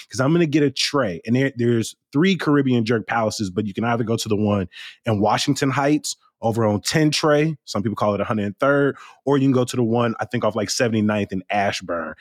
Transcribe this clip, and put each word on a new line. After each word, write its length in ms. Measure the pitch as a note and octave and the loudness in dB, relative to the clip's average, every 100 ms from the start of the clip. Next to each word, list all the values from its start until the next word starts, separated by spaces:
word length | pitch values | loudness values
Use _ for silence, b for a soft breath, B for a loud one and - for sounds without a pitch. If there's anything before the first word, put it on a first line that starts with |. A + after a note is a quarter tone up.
| B | B
'cause 100 | G#2 | -2
I'm 140 | C3 | 2
gonna 120 | E3+ D#3+ | 4 2
get 160 | D3 | 2
a 80 | C#3+ | 0
tray. 500 | - - C#3+ A2 E2+ - | 0 -2 0 -2 -4 -2
And 100 | B2+ | 0
there, 180 | C3+ A#2+ | 0 0
there's 400 | A#2+ A#2 G#2+ - _ | 0 0 -2 -10 _
three 240 | C#3+ F#3 F3+ | 0 2 2
Caribbean 480 | D#3 C#3+ C3 A#2+ | 2 2 4 2
Jerk 240 | A2 A2+ - | 2 -2 0
Palaces, 420 | A#2 G#2+ - G2 | -2 -2 -2 -4
but 160 | F2+ G#2+ | -4 -4
you 60 | |
can 100 | G2+ A#2 | -4 -2
either 180 | A#2 | -2
go 140 | A2 A2+ | -2 -2
to 100 | A2 | -2
the 80 | G#2 | 0
one 320 | G#2 G2+ F2+ B B B - | 2 0 -2 B B B -4
in 160 | G#2 | 0
Washington 480 | G#2+ B2+ - C3+ C#3 | 2 2 0 0 0
Heights 460 | B2+ C#3+ D3+ - - _ _ | 0 0 0 -2 -12 _ _
over 240 | A2+ A2 G#2+ | -2 2 2
on 140 | G2+ | 0
ten 300 | - D#3+ D3+ | 0 2 2
Tray, 460 | - D#3 D3 D#3 D3+ - | 2 2 4 2 -4 -6
some 180 | G#2 | -4
people 140 | G#2+ G2+ | -4 -2
call 180 | G#2 G2+ | 0 0
it 60 | |
a 20 | G2+ | -2
hundred 320 | A2 G2+ - | -2 -4 0
third, 360 | C#3 C#3+ C#3 - B B C3+ | 2 2 2 -2 B B 0
or 120 | C#3+ | 2
you 60 | C3+ | 4
can 60 | |
go 140 | B2+ B2 | 2 0
to 100 | A#2+ | 0
the 80 | |
one, 320 | A2+ A#2+ A#2+ A2 | 0 2 0 -2
I 40 | A2 | -4
think, 200 | A#2+ G#2+ | -2 -2
off, 100 | G#2+ | -2
like, 140 | G2 | -4
seventy-ninth 640 | - A#2+ A2 G#2+ G#2+ G2+ | -2 0 2 0 0 -2
in 100 | F#2+ - | -6 -4
Ashburn. 580 | G#2 G2+ - F2 E2+ D#2 | -2 -2 -4 -6 -8 -8
And 80 | - | -12